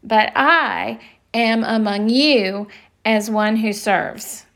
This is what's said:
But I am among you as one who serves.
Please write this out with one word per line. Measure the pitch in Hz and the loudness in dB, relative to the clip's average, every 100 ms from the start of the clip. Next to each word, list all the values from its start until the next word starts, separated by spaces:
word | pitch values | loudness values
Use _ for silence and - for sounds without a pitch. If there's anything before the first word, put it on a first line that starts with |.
But | - 214 214 - | 2 2 2 2
I | 277 330 269 180 92 226 - _ _ | 2 2 0 -4 -6 -10 -16 _ _
am | 226 226 226 | -2 0 0
among | 220 220 214 202 214 | 0 0 0 0 0
you | 247 302 269 190 196 202 - _ _ | 2 4 2 0 -4 -10 -16 _ _
as | - 220 208 | 0 0 0
one | 214 214 220 | 0 0 0
who | 220 | -2
serves. | 208 - 185 - - - - - | -2 0 0 0 -8 -14 -16 -18